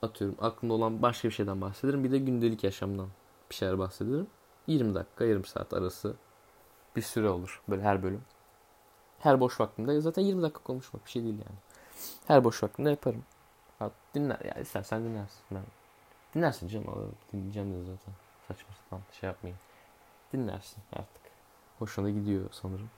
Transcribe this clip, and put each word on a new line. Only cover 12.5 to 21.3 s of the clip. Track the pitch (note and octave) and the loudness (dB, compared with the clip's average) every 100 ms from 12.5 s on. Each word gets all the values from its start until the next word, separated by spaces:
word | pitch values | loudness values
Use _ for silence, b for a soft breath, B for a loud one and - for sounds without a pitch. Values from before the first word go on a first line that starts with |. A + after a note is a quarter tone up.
| A#2 | 4
vaktimde | G#2+ - C#3+ | -2 0 0
yaparım. | C#3+ - A2+ - - - _ _ - | 2 0 -2 -6 -20 -20 _ _ -8
Ha, | G#2+ - - | -8 -8 -8
dinler, | C#3+ C#3+ - | -2 0 -2
ya | - | -6
istersen | - B2+ - G2+ A2 | -8 -6 -6 -2 -4
dinlersin. | A2+ A2+ G2+ - - | -2 -6 -8 -12 -10
Ben... | G2 G2+ - - - - - - | -10 -10 -16 -20 -20 -20 -20 -6
Dinlersin | D#3 E3 A#2+ F2 | 0 0 0 -6
canım, | A2 - | -6 -6
alırım. | G2+ G#2 G#2 - | -6 -8 -10 -10
Dinleyeceğim | G2+ F#2+ G#2 G2+ | -8 -6 -6 -6
de | F#2 | -6
zaten. | F2+ F#2 - F#2+ - - - | -8 -12 -14 -16 -18 -20 -14
Saçma | G2+ - | -14 -14
sapan | G2 - F#2+ G2 - | -20 -14 -14 -14 -10
şey | F#2+ | -8
yapmayın. | F#2 F2+ F#2 B B B B B - - | -8 -10 -12 B B B B B -20 -8
Dinlersin | C3+ A#2 G2 - - G2 | -4 -4 -6 -10 -20 -14
artık. | - G2+ - - | -12 -12 -14 -20